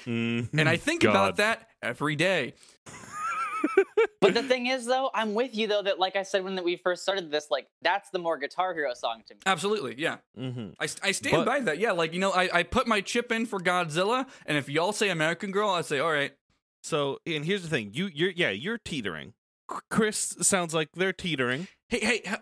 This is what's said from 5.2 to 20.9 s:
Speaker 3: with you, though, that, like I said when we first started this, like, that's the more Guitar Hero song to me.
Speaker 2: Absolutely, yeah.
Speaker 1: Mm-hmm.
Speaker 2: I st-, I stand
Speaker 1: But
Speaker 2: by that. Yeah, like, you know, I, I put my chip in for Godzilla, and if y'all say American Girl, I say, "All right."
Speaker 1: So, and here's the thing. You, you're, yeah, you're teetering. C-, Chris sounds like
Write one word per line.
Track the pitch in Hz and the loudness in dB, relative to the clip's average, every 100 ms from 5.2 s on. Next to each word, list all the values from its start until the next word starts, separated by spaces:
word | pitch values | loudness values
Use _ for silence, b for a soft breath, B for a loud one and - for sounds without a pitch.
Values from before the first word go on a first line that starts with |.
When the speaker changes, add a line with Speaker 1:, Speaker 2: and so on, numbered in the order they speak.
| 220 | -2
Speaker 3:
with | 208 262 | 0 -2
you, | 220 220 | 0 0
though, | 208 | 0
that, | 196 165 | 0 0
like | 190 196 | 0 0
I | |
said | 190 196 | 0 0
when | 190 190 | 0 -2
we | 175 175 | 0 0
first | 185 175 | 0 0
started | - 196 165 | 0 -2 0
this, | 147 - | -2 0
like, | 139 - _ | -4 -4 _
that's | 160 196 - | 0 0 -2
the | 185 | -4
more | 165 156 | -2 -2
Guitar | 139 - 185 | -2 -2 -2
Hero | 165 139 | 0 -2
song | 120 127 113 - | -2 -4 -6 -10
to | |
me. | 104 190 | -6 0
Speaker 2:
Absolutely, | 175 190 214 123 117 | 0 0 -2 -2 -4
yeah. | 156 120 _ - | -4 -4 _ -10
Speaker 1:
Mm-hmm. | 127 123 101 - | -8 -6 -8 -6
Speaker 2:
I | 156 | -6
st-, | - | -2
I | 196 | -2
stand | - 285 - | -2 2 2
Speaker 1:
But | 165 | 4
Speaker 2:
by | 285 | 0
that. | 214 151 | 0 0
Yeah, | 226 | 2
like, | 175 165 | 2 0
you | 175 | 0
know, | 196 | 2
I, | 180 185 | 2 2
I | 170 | 2
put | 170 226 240 | 2 0 2
my | 214 | 0
chip | - 240 240 | 0 -2 -2
in | 226 226 | -2 -2
for | 196 | -2
Godzilla, | 175 180 170 156 196 254 269 B B | 0 2 0 0 2 0 -2 B B
and | 147 | -2
if | 139 | 0
y'all | 151 185 | 0 0
say | 208 202 | 2 0
American | 170 156 170 202 | 2 2 0 -2
Girl, | 190 214 | 0 2
I | 175 | 2
say, | 151 143 | 0 0
"All | 165 | 2
right." | 147 139 - _ _ _ _ | 2 0 -6 _ _ _ _
Speaker 1:
So, | - 151 139 - - | -4 0 0 -2 -4
and | 156 | -4
here's | 151 202 | -2 -2
the | 165 | -2
thing. | 151 104 | -4 -4
You, | 117 196 | -4 -4
you're, | 143 185 | 0 -2
yeah, | 175 151 | 0 0
you're | 98 165 233 | 0 -4 -6
teetering. | - 147 101 78 71 - _ _ - | -6 -6 -4 -6 -10 -18 _ _ -12
C-, | - - | -10 -4
Chris | - 214 - - - | 2 2 2 -4 0
sounds | 170 196 170 | 2 2 2
like | 160 156 | 0 -2